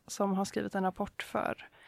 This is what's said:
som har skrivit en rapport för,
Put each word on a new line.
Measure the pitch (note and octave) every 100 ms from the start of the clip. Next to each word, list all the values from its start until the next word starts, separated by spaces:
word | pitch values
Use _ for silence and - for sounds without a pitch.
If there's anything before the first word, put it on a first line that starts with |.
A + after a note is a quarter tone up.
| -
som | - G3+
har | F#3+ G3
skrivit | G#3+ G#3 G3
en |
rapport | F#3 - G3+ -
för, | - - - - - -